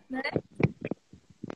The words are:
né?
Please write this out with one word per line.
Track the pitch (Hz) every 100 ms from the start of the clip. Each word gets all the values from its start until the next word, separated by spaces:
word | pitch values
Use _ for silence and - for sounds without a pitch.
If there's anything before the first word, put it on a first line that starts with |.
| -
né? | 254 285 - - - - - - - _ - _ - -